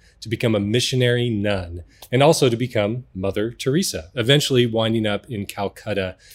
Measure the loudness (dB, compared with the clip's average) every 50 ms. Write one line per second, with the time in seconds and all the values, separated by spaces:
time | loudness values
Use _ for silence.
0 | _ _ _ _ -12 -8 -6 -2 0 0 2 2 0 0 0 0 0 0 0 2
1 | 2 2 2 2 0 0 -2 -2 0 -2 -2 -2 -4 -8 -10 -14 -14 -16 _ _
2 | -8 -2 2 4 6 6 6 6 4 2 2 2 -2 -2 0 0 0 0 -2 -4
3 | -8 -10 -8 -6 -4 -4 -2 -2 -4 -4 -6 -6 -4 -2 0 0 0 -2 -4 -8
4 | -10 -8 -6 -2 2 4 4 4 4 2 2 2 2 2 2 0 0 2 0 0
5 | 0 0 -2 -4 -4 -6 -8 -8 -8 -8 -6 -6 -6 -6 -6 -8 -8 -6 -4 -4
6 | -4 -4 -6 -10 _ -20 -20